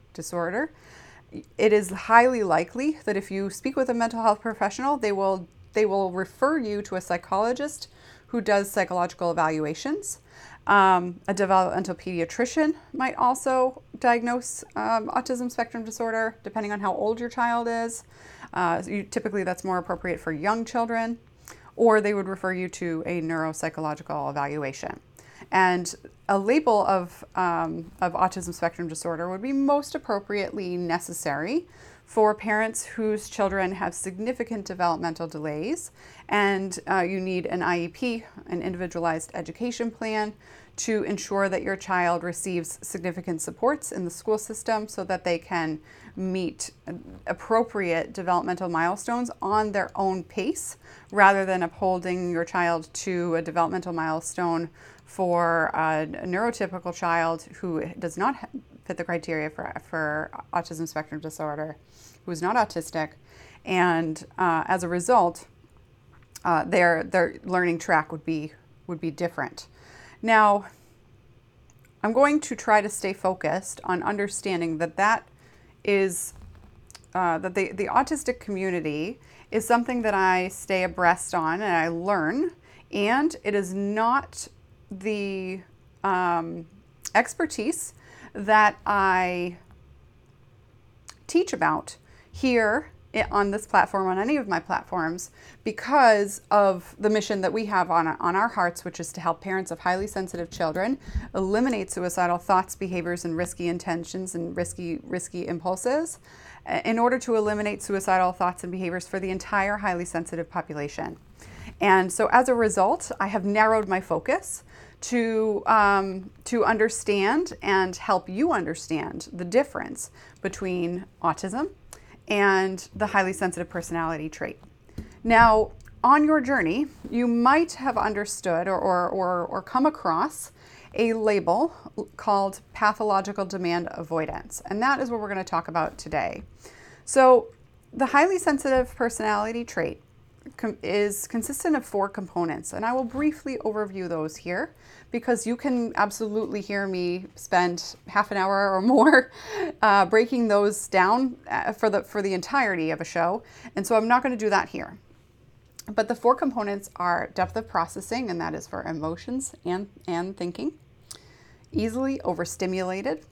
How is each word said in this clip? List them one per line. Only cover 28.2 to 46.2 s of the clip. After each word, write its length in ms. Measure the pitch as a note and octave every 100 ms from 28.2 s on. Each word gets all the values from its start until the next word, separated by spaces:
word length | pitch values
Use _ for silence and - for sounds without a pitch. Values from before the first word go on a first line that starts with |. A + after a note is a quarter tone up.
| F#3 F#3 E3+
spectrum 340 | E3+ E3+ - E3+
disorder 440 | D#3+ F3 E3 E3+
would 100 | F#3+
be 120 | A#3+
most 420 | C#4 C#4 C#4+ C#4+
appropriately 840 | D4+ - G3+ G3+ G#3 G3 - F#3 F3+
necessary 880 | F3 E3+ - E3+ D#3+ C#3+ E3 D4+ F4+ - - -
for 300 | - - G#3+
parents 500 | G#3+ A3+ G#3+ A3 A3
whose 460 | - - A3 G#3+ -
children 420 | - G3 G3 F#3
have 220 | F#3+ F3+
significant 720 | F3 F#3+ F#3 A3 B3 A#3 A3 G3
developmental 600 | F#3 F3 E3 E3+ D#3+ E3
delays, 640 | D#3 D#3 D3+ F#3 E4 - - - - -
and, 520 | G#3 G3 G3 F#3+ F3+ -
uh, 100 | F#3+
you 180 | F3 F#3+
need 280 | F#3 F#3 E3
an 160 | F#3
I 200 | F3 F3
E 60 | E3+
P, 360 | - B3 A3+ - - -
an 120 | F3
individualized 720 | F3+ F3 F3+ E3+ E3+ D#3+ -
education 580 | - D#3+ D#3+ B3 A#3+ A#3
plan, 440 | A3 A3 A3 G#3+ - - - - -
to 280 | - G#3+
ensure 440 | - G3 - G3 G3
that 140 | F3+
your 140 | G3 F#3+
child 480 | - F#3 F3 E3+
receives 540 | E3+ E3+ - F3 E3 -
significant 580 | - F#3+ F3+ F3 F3+ E3
supports 520 | - - A#3+ D4+ -
in 120 | -
the 60 | F3
school 280 | - - G#3+
system 500 | G#3+ A3 - A3 G#3+
so 160 | -
that 200 | F#3 F3+
they 140 | F3+ E3+
can 420 | - F3 D#3+ D#3 - - - -